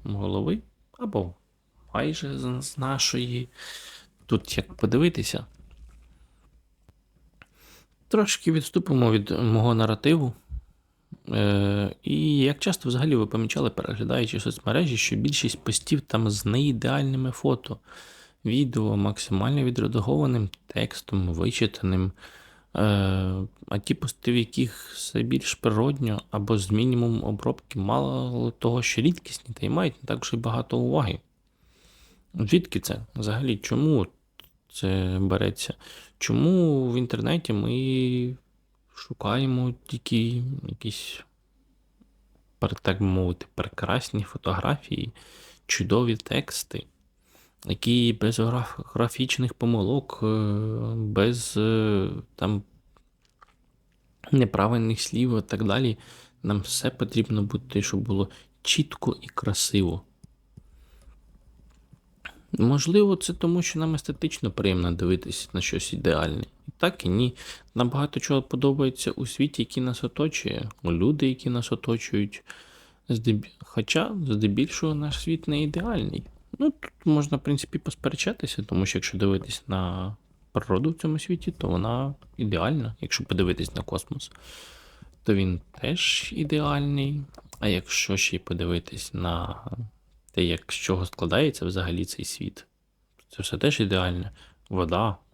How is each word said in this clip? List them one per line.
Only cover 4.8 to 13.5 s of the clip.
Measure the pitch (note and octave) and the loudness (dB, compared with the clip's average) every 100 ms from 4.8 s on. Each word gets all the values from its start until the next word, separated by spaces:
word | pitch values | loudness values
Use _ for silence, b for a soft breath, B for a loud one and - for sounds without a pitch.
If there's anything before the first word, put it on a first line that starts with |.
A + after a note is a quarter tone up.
| G#2 A#2+ E3+ - - - - - - - - - - _ _ _ _ _ _ _ _ _ _ _ _ _ - b b b b _ - | 2 4 4 2 -4 -6 -8 -20 -20 -20 -20 -20 -20 _ _ _ _ _ _ _ _ _ _ _ _ _ -20 b b b b _ 2
Трошки | G#3+ G3+ - E3 | 4 4 2 2
відступимо | D#3+ - - - C3 A#2 | 2 2 0 4 6 6
від | A2 G2+ | 6 2
мого | D#2+ A#2 A2 A#2+ A2+ | 2 4 6 6 6
наративу. | A2 G#2+ C#3+ E3 B2+ - - - _ _ _ _ _ - - | 4 4 4 4 2 -4 -10 -12 _ _ _ _ _ -18 -2
Е, | G#2+ G2+ G2+ G2+ G2+ G2+ - | 2 4 4 4 2 0 -2
і | - D3 D#3 D3 | -2 0 2 4
як | C3+ C#3+ | 4 2
часто | G3 - B2 | -2 -2 0
взагалі | B2 D#3 B2 | 0 4 4
ви | G#2 | 2
помічали, | A2+ A2 | 0 0